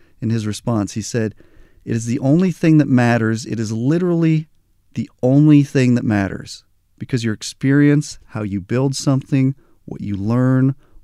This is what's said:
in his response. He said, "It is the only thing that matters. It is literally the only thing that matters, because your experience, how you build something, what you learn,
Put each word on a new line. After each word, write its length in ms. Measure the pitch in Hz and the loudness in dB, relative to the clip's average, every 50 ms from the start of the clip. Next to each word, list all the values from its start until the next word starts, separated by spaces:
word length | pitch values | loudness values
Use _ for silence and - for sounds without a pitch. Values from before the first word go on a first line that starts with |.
| _ _ _ _ | _ _ _ _
in 80 | 120 110 | -4 -4
his 180 | 113 117 104 107 | -2 -2 -2 -4
response. 460 | 104 - - 123 117 107 101 - - | -6 -6 -4 -4 -2 -2 -4 -4 -6
He 80 | 110 | -8
said, 340 | 98 - - 120 110 107 - - - _ _ - - - _ _ - | -8 -6 -4 -4 -4 -4 -6 -10 -18 _ _ -20 -20 -20 _ _ -10
"It 100 | - 113 | -6 -6
is 100 | 117 113 | -4 -4
the 140 | 117 113 - | -4 -4 -2
only 320 | - 135 143 175 185 185 | 0 2 2 2 2 0
thing 260 | 165 - - 165 160 151 | -2 0 2 4 4 4
that 100 | 143 131 | 4 2
matters. 580 | 135 123 120 120 117 117 113 110 113 113 127 | 2 2 2 2 2 2 0 -2 -2 -4 -6
It 140 | - 113 113 | -6 -6 -6
is 120 | 113 107 | -6 -6
literally 760 | 110 110 117 135 160 175 185 175 175 165 165 160 160 156 156 - _ _ _ _ _ _ _ _ - | -6 -4 -2 -2 -2 0 0 0 0 0 2 2 0 0 -2 -6 _ _ _ _ _ _ _ _ -10
the 160 | 123 113 - _ _ | -10 -10 -10 _ _
only 420 | - 127 135 143 151 151 151 147 143 | 0 2 4 6 6 6 6 4 4
thing 320 | - - 135 127 123 120 | 2 0 0 2 2 2
that 80 | 120 - | 0 0
matters, 600 | - 107 101 98 95 - - - - - - _ _ _ _ _ _ _ - | 0 0 0 0 -2 -4 -8 -12 -14 -18 -20 _ _ _ _ _ _ _ -16
because 260 | - - - 123 113 | -8 -6 -4 -4 -2
your 100 | 113 107 | -4 -4
experience, 880 | - - - - - - 135 139 143 147 147 147 147 151 - - - - - | -6 -8 -14 -10 -4 0 2 4 4 4 4 4 2 0 -4 -8 -18 -16 -12
how 160 | - 110 107 | -10 -8 -6
you 160 | 101 98 101 | -6 -6 -6
build 360 | 92 - 117 123 135 139 135 | -4 -4 -2 -2 0 -2 -2
something, 600 | - - 147 135 131 147 - 147 135 131 135 139 - - _ _ _ _ | -2 -2 0 0 0 -2 -2 -2 0 0 0 -2 -6 -12 _ _ _ _
what 160 | - - - | -18 -14 -12
you 140 | - 101 101 | -8 -8 -6
learn, 600 | 95 98 110 117 127 127 131 131 131 131 135 135 - - _ - - | -6 -4 -2 0 0 2 2 2 2 2 0 -2 -4 -10 _ -20 -20